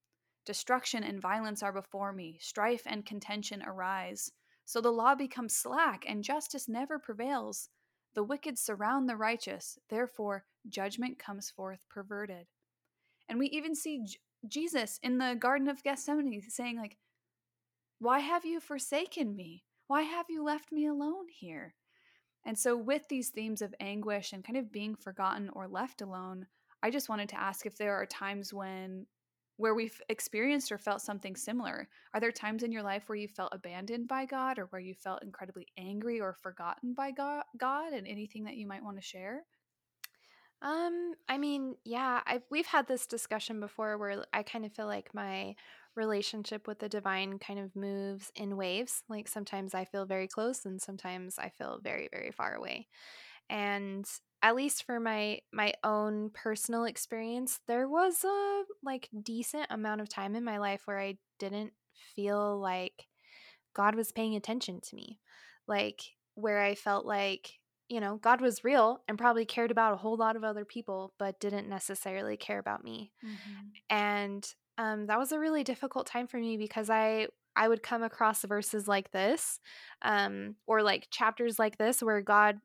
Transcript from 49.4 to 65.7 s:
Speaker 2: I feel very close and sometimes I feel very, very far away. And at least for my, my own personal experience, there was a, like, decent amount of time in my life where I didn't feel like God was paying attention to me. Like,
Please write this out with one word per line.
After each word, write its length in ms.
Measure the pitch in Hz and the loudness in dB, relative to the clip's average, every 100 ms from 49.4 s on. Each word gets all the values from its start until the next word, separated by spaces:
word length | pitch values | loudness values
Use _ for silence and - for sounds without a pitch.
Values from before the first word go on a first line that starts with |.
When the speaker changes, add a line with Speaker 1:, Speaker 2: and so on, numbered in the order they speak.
| 202 196 190 | -6 -6 -4
Speaker 2:
I 100 | 185 | -4
feel 220 | 185 202 190 | -4 -4 -2
very 200 | 190 190 | -2 -2
close 380 | - 226 254 | -2 -2 -2
and 160 | 196 190 | -6 -8
sometimes 580 | - 196 185 185 185 - | -8 -8 -8 -8 -8 -8
I 120 | - | -8
feel 300 | - - - | -6 -8 -6
very, 260 | - - 73 | -4 -4 -6
very 200 | - - | -8 -8
far 240 | - - | -4 -4
away. 340 | 57 - 62 - - - - - - - | -4 -6 -8 -10 -20 -20 -20 -20 -16 -6
And 560 | 214 202 202 196 196 202 - _ - | -2 0 -2 -2 -6 -8 -12 _ 4
at 140 | 214 240 | 6 6
least 280 | 277 - | 2 0
for 140 | - 240 | -2 0
my, 400 | 226 214 214 208 - | 0 0 0 -4 -6
my 220 | 214 208 - | 0 0 2
own 460 | 214 214 214 214 214 | 2 2 2 0 -4
personal 540 | 214 226 214 - 233 | -4 -4 -2 0 0
experience, 760 | 233 - - 226 226 240 254 - - | 0 -2 -6 -6 -4 -4 -4 -4 0
there 220 | 233 269 | 0 2
was 360 | 311 370 339 | 4 4 4
a, 380 | 381 403 403 403 392 415 | 2 2 2 0 -2 -6
like, 280 | 269 262 - 214 | -6 -6 -6 -10
decent 440 | 208 233 233 302 302 | -6 -4 -2 -4 -4
amount 300 | 220 214 214 | -2 -2 -2
of 80 | 208 | -4
time 260 | - 196 | -4 -4
in 100 | 214 | -2
my 140 | 233 208 | -2 0
life 240 | 202 196 - | 0 -2 -4
where 120 | 196 | -4
I 180 | 196 196 _ - | -4 -6 _ -8
didn't 360 | 196 202 214 - _ _ - - | -6 -4 -6 -10 _ _ -14 -4
feel 420 | 202 208 208 202 | 0 2 2 0
like 480 | 190 180 180 - - _ _ - - - _ | 0 0 -2 -8 -20 _ _ -20 -20 -20 _
God 220 | - 202 220 | 4 6 6
was 160 | 214 | 2
paying 220 | - 220 | 0 0
attention 460 | 214 202 240 - 180 | 0 0 -4 -4 -8
to 140 | - - | -10 -14
me. 240 | - 214 _ - - - | -14 -16 _ -20 -20 -10
Like, 360 | - | -2